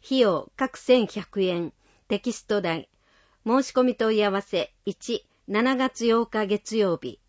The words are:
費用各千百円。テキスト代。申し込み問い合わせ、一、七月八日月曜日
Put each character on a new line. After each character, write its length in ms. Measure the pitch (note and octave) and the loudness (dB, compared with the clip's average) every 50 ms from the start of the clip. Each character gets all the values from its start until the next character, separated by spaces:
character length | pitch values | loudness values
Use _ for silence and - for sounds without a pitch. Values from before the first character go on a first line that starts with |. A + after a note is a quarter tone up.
| _ | _
費 160 | - C4+ C4 | -2 2 4
用 320 | A#3+ G#3 F3 D3+ - - _ - | 4 4 4 0 -2 -6 _ -6
各 200 | A#3+ A#3+ - - | -6 -6 -6 -10
千 280 | - - B3+ B3+ A3 | 2 4 4 4 4
百 360 | - - G#3 F#3 _ - G#3 F#3+ | 0 -4 -10 -12 _ -4 -2 0
円。 280 | F#3 F3+ F3 E3+ D#3 - _ _ _ _ _ _ _ | 0 0 -2 -4 -6 -10 _ _ _ _ _ _ _
テ 100 | G#3+ G3 | -4 -2
キ 140 | - A#3+ A3 | -2 -4 -6
ス 100 | - - | -6 -4
ト 180 | _ A3 G#3 | _ -2 -2
代。 280 | F3+ F3 D#3+ E3 - _ _ _ _ _ _ _ _ _ _ _ _ | 0 -2 -4 -4 -8 _ _ _ _ _ _ _ _ _ _ _ _
申 180 | A3 A#3 C4+ C4+ | 0 0 0 0
し 80 | - | 0
込 120 | - C4 B3+ | 0 0 2
み 120 | B3+ B3 | 2 2
問 220 | _ A3+ A3 A3 G#3+ | _ 0 0 2 2
い 60 | G#3 | 2
合 80 | G#3 | 2
わ 100 | F#3+ G3 | 0 -2
せ、 320 | G3+ _ - F3+ - - _ _ _ | -4 _ -4 -4 -4 -4 _ _ _
一、 400 | - F#3+ _ - - A#3 - _ _ _ _ _ - | -10 -8 _ -8 -8 -8 -8 _ _ _ _ _ -4
七 280 | G3 G#3 A#3 C4 C4+ | -2 0 2 2 2
月 360 | B3+ C4 C4 B3+ - A3+ A#3 | 0 -2 -2 -2 -2 0 2
八 140 | A3+ A3+ A#3 | 2 2 0
日 200 | G#3+ - G#3+ G#3+ | -2 -2 -4 -2
月 320 | F#3+ G#3 G3+ _ - G#3+ A3+ | -2 -2 -4 _ -4 -2 0
曜 200 | G#3 F#3+ E3+ - | 0 0 0 -2
日 180 | - B2+ G#2 _ _ | -6 -12 -14 _ _